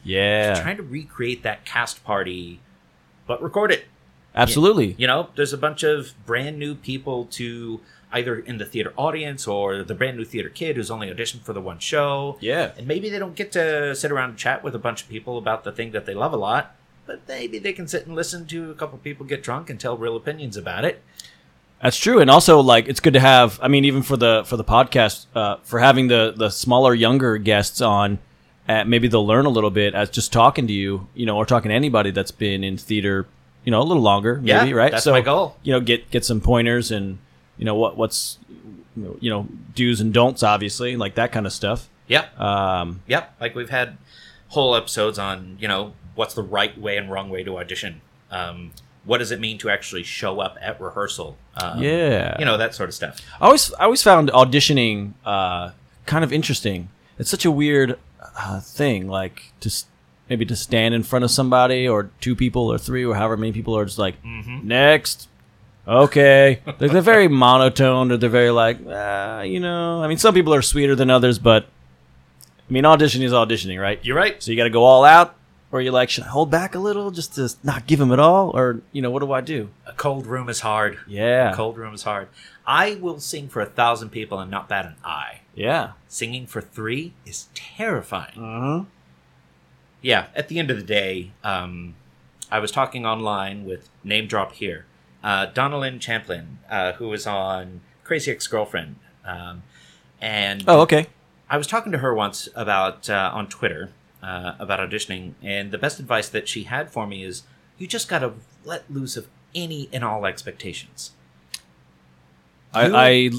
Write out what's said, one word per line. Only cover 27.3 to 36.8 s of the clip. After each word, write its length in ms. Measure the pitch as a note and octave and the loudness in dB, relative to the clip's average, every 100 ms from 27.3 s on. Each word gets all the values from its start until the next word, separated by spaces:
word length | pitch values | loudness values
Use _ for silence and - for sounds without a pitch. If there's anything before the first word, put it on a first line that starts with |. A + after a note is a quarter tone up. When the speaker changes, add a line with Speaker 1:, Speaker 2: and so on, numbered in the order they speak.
| G#2+ | 0
Speaker 1:
guests 420 | G#2 G#2 G2+ - | 2 2 0 0
on, 380 | A#2 G2+ G2+ G2+ - _ _ _ - | 0 2 0 -2 -8 _ _ _ -2
uh, 160 | A2 | 0
maybe 240 | G#2 A#2 A#2+ | 2 2 4
they'll 180 | A2 G#2 | 2 4
learn 200 | A2+ C#3+ | 4 4
a 40 | |
little 200 | A2+ G#2+ | 2 2
bit 240 | G2 G2+ | 2 0
as 160 | F#2 G#2 | 0 -2
just 200 | - - | -4 -2
talking 340 | A#2 A#2+ C#3+ A#2+ | 4 4 4 -2
to 60 | |
you, 360 | G2+ G2 G2 G2 | -2 -4 -6 -8
you 100 | - A#2 | -8 -4
know, 100 | G#2 | -2
or 80 | A2 | 0
talking 240 | A#2+ A2 | 0 2
to 40 | |
anybody 360 | A2 D3 A2+ G2+ | 0 2 0 0
that's 220 | F#2+ F#2+ | -2 -6
been 300 | - G#2 G2 | -4 -4 -4
in 120 | F#2+ F#2+ | -6 -8
theater, 500 | - G#2+ G2 G2 F#2 _ _ _ | -4 -2 0 -2 -4 _ _ _
you 60 | - | 0
know, 100 | A2+ | 2
a 40 | |
little 180 | D3+ F3 | 2 4
longer, 380 | G#2+ G2+ G#2+ C3 | 4 4 2 -2
Speaker 2:
Yeah, 160 | A#2+ F3+ | 2 2
Speaker 1:
maybe, 120 | C3+ | 4
right? 160 | B2 C3 | 4 2
Speaker 2:
that's 120 | A2+ | 2
Speaker 1:
So, 80 | D3 | 2
Speaker 2:
my 100 | C3 | 2
goal. 340 | B2 D#3 E3 - | 4 0 -2 -6
Speaker 1:
you 100 | C#3+ | -2
know, 80 | B2+ | 0
get, 300 | A#2 A#2 - | 2 0 0
get 120 | A#2+ | -4
some 180 | - A2+ | -2 0
pointers 480 | - A#2+ A#2 A#2+ | 2 2 2 0